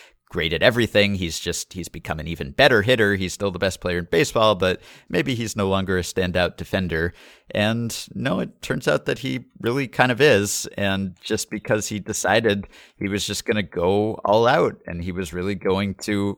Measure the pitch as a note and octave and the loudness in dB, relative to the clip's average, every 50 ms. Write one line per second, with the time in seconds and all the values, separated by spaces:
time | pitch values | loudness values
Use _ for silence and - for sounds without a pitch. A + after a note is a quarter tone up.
0 | - - _ _ _ _ - F2 D#2+ E2 D#2+ D#2+ E2+ A#2+ A2+ A#2+ A#2 G2+ - G#2 | -20 -20 _ _ _ _ -4 -4 -2 -2 0 2 4 4 4 4 2 2 4 2
1 | G2+ G2+ G2+ F#2 F#2 E2 D#2+ - - F2 E2 - - - - F#2 E2+ - - F2 | 2 2 0 -2 -4 -4 -6 -6 -6 -6 -6 -6 -8 -10 -10 -12 -12 -12 -12 -12
2 | - - F2 D#2+ D2+ D#2 E2+ - - C#2+ C#2 - C3 D3 C3 G#2+ G2 A2+ C3 A#2 | -8 -8 -8 -6 -6 -8 -6 -8 -8 -4 2 4 6 6 6 6 4 4 4 4
3 | A2 G2+ G2+ F#2+ F#2+ F2+ - - G2+ G2+ F2+ F2 G2 F#2+ F2+ - - F2+ F2+ F2 | 4 2 2 0 -2 -4 -4 -4 -4 -4 -2 0 -2 -2 -2 -2 -4 -2 -2 -2
4 | E2+ - - E2 D3+ - - A#2 A2 G#2+ G#2+ F2+ F#2+ F#2 F2+ - - - - - | -2 0 2 2 2 2 2 4 4 4 4 4 2 0 0 -2 -6 -16 -20 -20
5 | _ - - F2+ D#3 C#3 C3 A2+ A#2+ G#2 - A2 G2+ F#2+ F#2+ F#2+ F#2+ F2+ F#2+ F2+ | _ -6 -2 -2 -2 -2 -2 -4 -4 -4 -4 -2 0 0 0 0 0 0 0 0
6 | F2 - - - F#2+ F2+ E2+ F2+ F2+ E2 - - E2 - - G2 F#2 E2+ E2 D#2+ | -2 -2 -2 -2 -2 0 0 0 0 0 -2 -6 -8 -4 -2 -2 -2 0 0 0
7 | E2 E2+ - - - - - _ _ - - - G#2 G#2+ A2+ A#2 A#2+ A2+ G#2+ - | 0 -2 -4 -6 -18 -20 -20 _ _ -6 -2 0 0 0 0 -2 -4 -6 -6 -8
8 | - - - G2 A#2 - F#3 F#3+ A3 G#3+ - _ - - C3+ - - D3+ D3 C#3+ | -10 -10 -8 -6 -4 -2 -2 -2 -4 -6 -10 _ -6 -6 -6 -2 0 0 0 0
9 | - - C#3 A2+ A#2 C3 C3 B2+ A#2+ _ _ - - A2+ A#2+ C#3+ C#3 A2 - - | 0 -2 -6 -4 -4 -6 -6 -8 -8 _ _ -6 -4 -2 -2 -2 -4 -2 0 2
10 | B2+ B2+ B2 A2 C#3 D3+ B2 G2 G#2 G2+ - - - - - - G2+ G2 G2 F#2+ | 2 2 4 4 6 6 6 6 4 0 -2 -6 -6 -8 -6 -4 -2 -2 -2 -2
11 | G2 F#2 F2 - - - G#2+ G#2+ - - - G#2 - - A#2 G#2+ G#2 - G#2+ G#2 | -4 -6 -8 -8 -6 -4 -4 -4 -4 -6 -10 -8 -4 -2 -2 -2 -2 -4 -6 -8
12 | F#2 - G#2 - - F#2 G2+ A2+ A#2 A2+ G2+ G2+ F#2+ - - - - - _ - | -6 -6 -6 -2 0 2 4 4 4 4 2 0 -2 -8 -14 -20 -20 -20 _ -8
13 | - G2 G2 G#2 - - G#2 - - - A2+ G#2+ G2+ - - E2+ E2+ F2+ G2 G2+ | -6 -4 -2 -2 -4 -4 -6 -4 -2 -2 -2 -2 -2 -4 -2 0 2 2 4 4
14 | G#2 A2 A2 - - - G2+ A2 A#2 A#2+ C3+ E3 E3+ A#2+ G2+ - - - E2+ E2+ | 2 0 -2 -2 2 4 4 4 6 4 4 4 4 2 0 -4 -10 -10 -8 -8
15 | E2+ F2+ F2+ F2+ F#2+ E2+ F2 F2+ F2+ G2 G#2 F2+ - G2+ F#2 F#2+ G2+ G2+ F#2 - | -6 -6 -6 -6 -6 -6 -6 -4 -4 -4 -4 -2 0 0 0 0 0 -2 -4 -6
16 | - - G#2 G2+ G2+ G2+ G2 | -4 -2 0 0 0 -2 -4